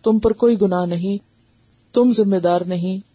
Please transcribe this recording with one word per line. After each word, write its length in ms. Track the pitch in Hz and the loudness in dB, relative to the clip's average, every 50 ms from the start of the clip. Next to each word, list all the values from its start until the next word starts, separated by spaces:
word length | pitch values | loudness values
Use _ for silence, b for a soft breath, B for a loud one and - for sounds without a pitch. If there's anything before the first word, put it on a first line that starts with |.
| _ | _
تم 160 | 226 220 220 | 0 0 2
پر 140 | 214 226 220 | 2 0 0
کوئی 280 | - - 240 240 202 | 2 2 2 2 2
گناہ 260 | 202 196 180 180 180 | 0 0 0 -2 -2
نہیں، 320 | 175 175 170 175 190 202 202 _ _ _ _ _ _ _ _ _ _ _ _ _ _ _ | -2 -4 -4 -4 -4 -6 -6 _ _ _ _ _ _ _ _ _ _ _ _ _ _ _
تم 180 | 240 240 247 240 | 2 2 2 2
ذمہ 240 | 208 214 202 196 | 2 2 2 0
دار 240 | 185 170 175 175 180 | 0 0 0 0 0
نہیں۔ 380 | 180 175 180 175 170 185 185 190 196 _ _ | -2 -4 -6 -6 -4 -6 -6 -8 -10 _ _